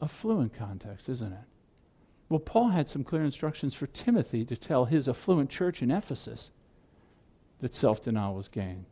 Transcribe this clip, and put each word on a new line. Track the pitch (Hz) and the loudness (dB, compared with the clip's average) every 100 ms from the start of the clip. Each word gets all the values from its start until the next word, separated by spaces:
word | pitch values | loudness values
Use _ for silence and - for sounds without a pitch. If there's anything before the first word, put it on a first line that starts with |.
affluent | 151 - 220 220 117 | -8 -4 -2 0 0
context, | - 104 95 - 95 - | -4 -8 -10 -12 -12 -8
isn't | 123 107 | -6 -6
it? | 92 - _ _ _ _ _ _ _ - | -10 -16 _ _ _ _ _ _ _ -2
Well, | 160 | -2
Paul | 156 226 240 | 2 2 4
had | 180 143 | 4 2
some | 143 | -2
clear | 135 160 | -2 0
instructions | 151 - 156 - 143 - | 0 0 -4 -2 -4 -4
for | 143 | -6
Timothy | - - 233 117 117 117 | -4 2 4 4 0 -2
to | 120 | -4
tell | - 139 123 | 0 2 4
his | 156 131 | 4 2
affluent | 117 - 175 135 | 0 2 4 2
church | - 180 170 | 0 -2 0
in | 123 | 2
Ephesus | 175 - 135 - 113 - _ _ _ _ _ _ _ _ _ _ - | 2 0 -6 -8 -12 -14 _ _ _ _ _ _ _ _ _ _ -8
that | 123 | -6
self-denial | - 123 107 - 110 101 | 2 2 2 0 0 0
was | 95 98 | -4 -6
gain. | - 95 92 92 | -6 -6 -6 -12